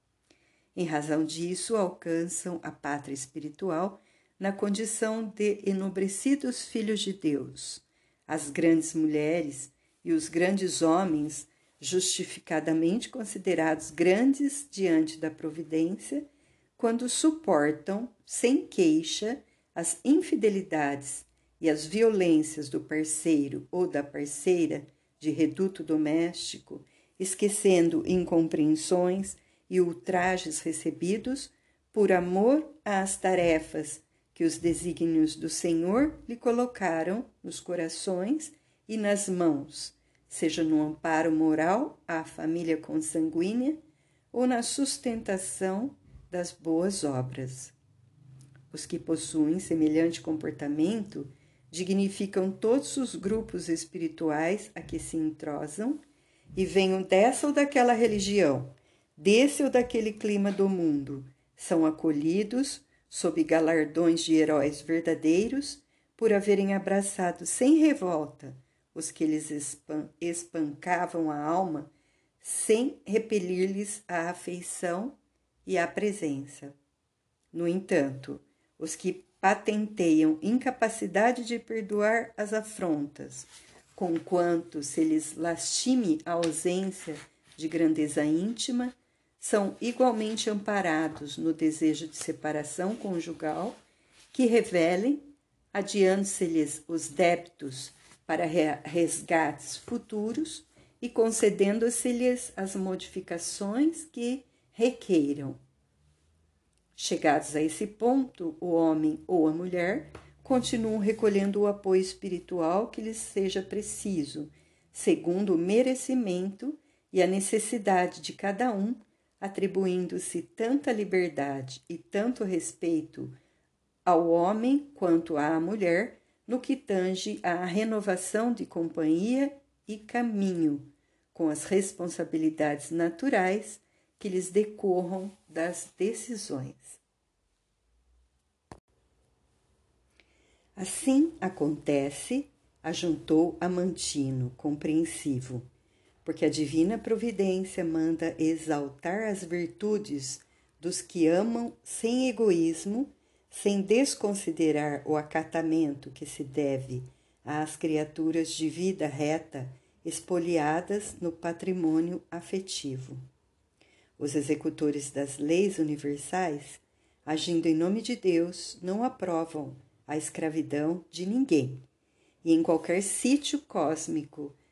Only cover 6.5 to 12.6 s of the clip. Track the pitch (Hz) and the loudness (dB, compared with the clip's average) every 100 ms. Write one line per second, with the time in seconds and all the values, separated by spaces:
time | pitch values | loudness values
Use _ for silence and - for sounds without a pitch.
6.5 | 247 - 226 214 208 196 190 156 139 131 | -6 -6 -4 -2 -2 -2 -2 0 -2 -4
7.5 | 131 - - _ _ _ _ - 156 143 | -12 -14 -14 _ _ _ _ -8 -6 -6
8.5 | 165 165 165 160 160 156 151 151 170 151 | 2 4 6 2 0 2 2 2 0 -2
9.5 | - - _ _ _ 170 160 156 165 180 | -8 -14 _ _ _ -2 0 0 2 2
10.5 | 196 185 - 165 170 190 156 151 - - | 2 0 2 4 4 2 0 -2 -8 -14
11.5 | _ _ _ 135 180 180 - 175 - - | _ _ _ -2 0 0 -2 -6 -10 -4
12.5 | 160 | -2